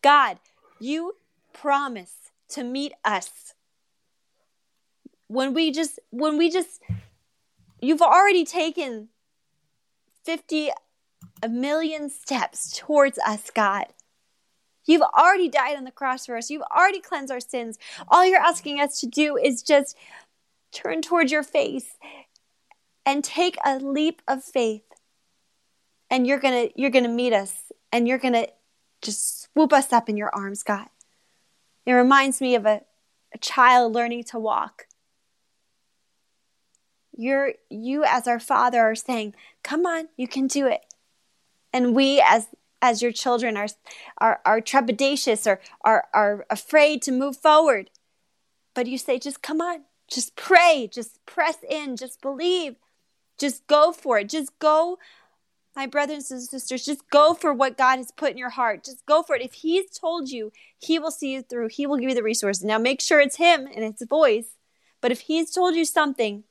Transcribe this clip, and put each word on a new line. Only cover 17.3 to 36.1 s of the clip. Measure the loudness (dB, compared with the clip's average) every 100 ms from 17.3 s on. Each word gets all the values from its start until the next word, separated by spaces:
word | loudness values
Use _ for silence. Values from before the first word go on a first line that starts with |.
our | -10
sins. | -8 -8 -8 -12 -18 -20 2
All | 6
you're | 6 6
asking | 4 0 -6 -2
us | -2 -2
to | -6
do | 0 0 2
is | 0 -2
just | 2 2 2 -12 -20 -20 _ _ _ _ _
turn | -12 -6 -6
towards | -2 0 2
your | 0
face | -2 -2 -2 -6 -12 -20 -20 -20 _ _ _ _ _ _ _ _
and | -4 -2
take | -4 -2 -2 0
a | -4 -2
leap | -4 -2 -2 -4 -6
of | -6
faith. | -4 -4 -2 -4 _ _ _ _ _ _ _ _ _ _ _ _ _
And | 0 2
you're | 2
gonna, | 2 0 -2 -2
you're | 2
gonna | 2 2
meet | -2 0
us, | 0 -2 -12 -16 -20 _
and | -2 0
you're | 0
gonna | 0 0 -2 _ _ _ _ _
just | -10 -6 -8 -8
swoop | -6 2 4
us | 4 4
up | 0 0
in | -6
your | -6
arms, | -6 -8 -10
God. | -6 -6 -6 _ _ _ _ _ _ _ _ _
It | 2
reminds | 4 6 6 4 -2
me | 0 2
of | 2
a, | -2 _ _ _ _ _
a | -12
child | -8 4 6 6 4
learning | 0 -2 -4
to | -10 -8
walk. | -4 -4 -4 -12 -20 _ _ _ _ _ _ _ _ _ _ _ _